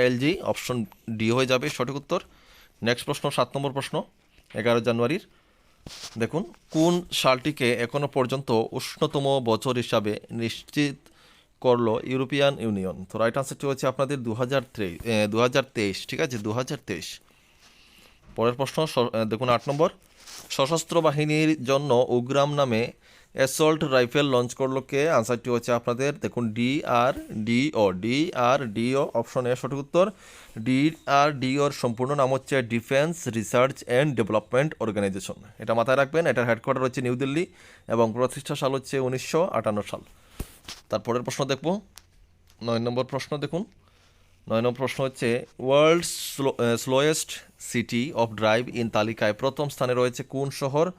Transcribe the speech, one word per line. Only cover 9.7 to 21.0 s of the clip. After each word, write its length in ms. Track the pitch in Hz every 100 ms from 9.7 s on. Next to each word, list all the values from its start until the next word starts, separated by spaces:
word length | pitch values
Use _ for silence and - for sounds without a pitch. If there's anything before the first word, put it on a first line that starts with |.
| 123
হিসাবে 440 | 113 117 104 107 -
নিশ্চিত 680 | 117 113 - - - 143 143 _ _ - _ _ -
করলো 400 | 131 120 117 110
ইউরোপিয়ান 560 | - 127 127 143 139 82
ইউনিয়ন? 440 | 110 101 92 92 92
তো 60 | 107
রাইট 180 | 113 117
আনসারটি 300 | 131 120 143
হচ্ছে 200 | 135 139
আপনাদের 360 | 127 135 143
দু 120 | 120
হাজার 280 | 110 127 135 123
তেইশ, 320 | - 98 80 113
এ, 200 | 110 104
দু 100 | 107
হাজার 240 | 123 131 127
তেইশ, 320 | - 101 92 -
ঠিক 140 | 131
আছে, 180 | 160 127
দু 140 | 107
হাজার 260 | 110 131 147 -
তেইশ। 340 | 90 - - _ _ _ _ - _ _ - - _ - -
পরের 180 | 113
প্রশ্ন, 320 | 123 135 - 156
স-, 120 | -
এ, 260 | 120 110
দেখুন 240 | 110 110 127
আট 200 | 120 -
নম্বর, 220 | 143 175 - _ _ - - -
সশস্ত্র 500 | - 139 165 - 170